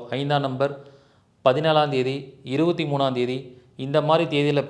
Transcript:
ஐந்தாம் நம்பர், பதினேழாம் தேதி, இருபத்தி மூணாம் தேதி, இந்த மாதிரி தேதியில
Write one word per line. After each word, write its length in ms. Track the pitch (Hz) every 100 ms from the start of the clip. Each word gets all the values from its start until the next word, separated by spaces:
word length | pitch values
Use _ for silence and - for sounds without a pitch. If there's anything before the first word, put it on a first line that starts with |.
| - 127
ஐந்தாம் 260 | 143 143 135
நம்பர், 260 | 127 139 - - - _ _ _ _
பதினேழாம் 480 | 135 131 160 156 147
தேதி, 200 | 131 127 135 120 -
இருபத்தி 400 | - 139 170 170
மூணாம் 320 | 151 139 135 127
தேதி, 200 | 123 131 - - - -
இந்த 220 | 131 151 147
மாதிரி 160 | 160 160
தேதியில 280 | 143 147 143